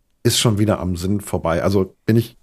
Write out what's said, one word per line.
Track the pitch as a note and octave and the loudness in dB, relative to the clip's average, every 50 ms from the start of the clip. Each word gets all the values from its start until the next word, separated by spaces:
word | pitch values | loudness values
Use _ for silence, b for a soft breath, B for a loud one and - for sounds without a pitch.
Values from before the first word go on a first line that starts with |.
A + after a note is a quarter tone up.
| _ _ _ _ - | _ _ _ _ -2
ist | A#2+ - - | 0 0 2
schon | - A#2+ G#2 G2 | 2 2 2 2
wieder | G#2+ G#2 F#2+ - | 2 2 2 0
am | E2 F#2 F2+ | -2 -4 -4
Sinn | E2 F2+ F#2 G#2 G2 | -4 -2 -2 -2 -2
vorbei. | - - - E2 - D#2+ E2 D#2+ - | -4 -6 -6 -4 -2 -2 -2 0 0
Also | F#2+ G2 G2 F#2 - - _ _ | 2 2 2 0 -2 -6 _ _
bin | - A2 | 0 2
ich | A#2 A#2 - - _ | 2 0 -2 -8 _